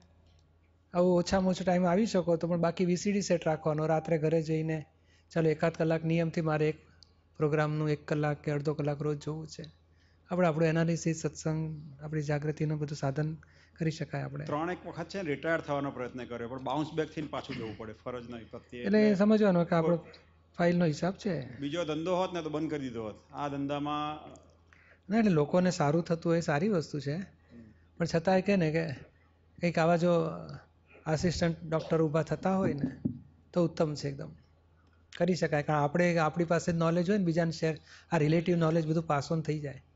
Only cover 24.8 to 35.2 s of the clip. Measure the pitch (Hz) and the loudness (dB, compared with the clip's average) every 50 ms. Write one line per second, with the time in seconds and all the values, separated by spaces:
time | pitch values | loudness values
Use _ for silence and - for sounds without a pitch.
24.8 | - - - _ _ - 196 233 220 208 175 151 147 143 - 180 180 185 170 - | -20 -20 -20 _ _ -2 2 4 4 4 4 4 4 4 4 2 4 2 2 2
25.8 | 151 143 151 170 170 - 170 165 - 170 165 170 160 - 147 143 175 220 208 165 | 2 2 2 2 2 0 -2 -2 2 2 2 2 2 0 0 0 2 2 0 0
26.8 | 147 - - 147 131 139 143 180 196 - - _ _ _ - - - - - - | -2 -2 -6 -6 -4 -4 -4 -6 -6 -10 -14 _ _ _ -20 -20 -20 -20 -20 -20
27.8 | _ _ _ - 170 160 - 170 165 190 190 190 185 196 202 196 165 156 151 165 | _ _ _ -4 -2 0 0 0 2 4 4 4 4 4 4 4 4 2 2 0
28.8 | 165 160 - - - - _ _ _ _ _ _ _ _ _ - 175 175 156 170 | -2 -4 -6 -10 -14 -20 _ _ _ _ _ _ _ _ _ -4 -2 0 2 4
29.8 | 160 165 175 170 170 175 170 165 165 165 165 170 165 156 143 139 - _ _ _ | 4 4 4 4 4 4 4 4 2 0 -4 -8 -10 -12 -14 -16 -16 _ _ _
30.8 | _ _ - - - - 156 143 - 175 151 - 175 170 160 - - 156 160 160 | _ _ -20 -10 -4 -2 -2 0 0 0 0 2 0 0 0 -2 -4 -4 -4 -2
31.8 | 151 - 165 160 160 156 147 160 147 - 160 147 - 185 190 190 190 - 143 143 | -2 0 2 2 2 2 2 0 -2 -2 -4 -2 -2 0 0 2 0 0 0 -2
32.8 | 139 262 - - - - - - - - - _ _ _ - 175 175 165 170 - | -4 -4 -4 -4 -6 -6 -6 -6 -14 -20 -20 _ _ _ 0 0 0 2 2 0
33.8 | 170 151 147 139 - 143 139 135 156 151 151 - - _ _ _ _ _ _ _ | 0 0 -2 -4 -6 -8 -8 -8 -10 -14 -14 -18 -20 _ _ _ _ _ _ _
34.8 | _ _ _ _ _ - - - | _ _ _ _ _ -10 -4 -2